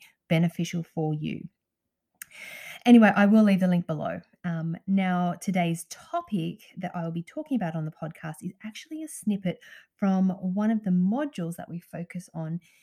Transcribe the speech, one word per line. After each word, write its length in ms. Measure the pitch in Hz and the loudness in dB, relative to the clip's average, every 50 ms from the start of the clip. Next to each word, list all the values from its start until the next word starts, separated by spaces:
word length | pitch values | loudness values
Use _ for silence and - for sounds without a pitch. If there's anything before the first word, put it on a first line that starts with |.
| - - _ _ _ _ | -6 -18 _ _ _ _
beneficial 540 | 170 160 170 170 - - 170 - - 175 165 | 2 2 2 2 0 -2 -6 -4 -4 -8 -8
for 300 | _ _ 170 160 156 156 | _ _ -4 -4 -2 -4
you. 360 | 156 156 - - - - - _ _ _ _ _ _ _ _ _ _ _ _ _ _ - _ - - - - - - - - - - _ | -4 -4 -6 -8 -8 -12 -16 _ _ _ _ _ _ _ _ _ _ _ _ _ _ -20 _ -20 -20 -18 -18 -18 -18 -18 -18 -20 -2 _
Anyway, 260 | 240 240 233 220 202 - | 10 10 10 10 8 6
I 120 | - 202 | 6 4
will 180 | 202 214 220 220 | 6 6 6 6
leave 160 | 208 196 180 | 6 4 4
the 80 | 185 | 4
link 200 | 180 180 175 175 | 2 2 0 0
below. 340 | - 160 151 147 - - 180 - _ _ _ - | -2 -6 -4 -4 -6 -8 -8 -12 _ _ _ -8
Um, 320 | 175 165 165 160 165 165 - _ | -6 -6 -4 -6 -6 -8 -8 _
now, 480 | - 196 190 190 185 180 180 180 175 180 - | -2 0 0 2 2 0 0 0 -2 -2 -4
today's 440 | - - 180 185 170 170 170 165 - _ | -4 -2 0 0 0 0 -2 -4 -6 _
topic 680 | - - - - - 349 339 - 220 185 160 170 165 - - - - | -18 -20 -16 -6 -6 -6 -4 -2 -4 -4 -4 -4 -8 -10 -18 -20 -14
that 180 | - 190 - - | -12 -12 -10 -8
I 80 | 175 165 | -6 -6
will 80 | 165 | -6
be 120 | 165 170 170 | -6 -6 -8
talking 340 | - - 302 302 302 277 | -8 -10 -12 -6 -4 -4
about 180 | 233 196 165 165 | -2 -2 -4 -4
on 80 | 165 156 | -4 -6
the 80 | 160 | -6
podcast 440 | - _ - 156 156 - - 160 - - | -8 _ -12 -12 -12 -12 -14 -14 -14 -10
is 120 | - 180 185 _ - | -12 -12 -12 _ -16
actually 400 | 220 214 - - _ 311 311 320 | -16 -16 -16 -16 _ -12 -12 -12
a 60 | 302 | -12
snippet 500 | - - - 214 208 196 196 180 - - - - - - - _ _ | -14 -8 -4 -4 -4 -2 -4 -6 -6 -6 -12 -20 -20 -20 -20 _ _
from 320 | _ 208 196 190 190 190 185 | _ -2 0 2 2 2 0
one 420 | 180 - - 185 185 202 208 214 | 0 -2 -6 -4 -2 0 0 0
of 140 | 226 214 214 | 0 0 0
the 60 | 190 | 0
modules 680 | 180 180 180 190 214 262 302 285 - - 170 165 170 | 2 2 2 2 2 0 -2 -4 -6 -6 -8 -8 -8
that 120 | - - - | -10 -12 -12
we 120 | 160 170 | -12 -14
focus 480 | - _ - 156 175 - - 180 180 - _ | -14 _ -12 -12 -12 -10 -12 -14 -14 -12 _
on 280 | 165 160 160 165 175 _ _ _ _ | -10 -8 -6 -8 -8 _ _ _ _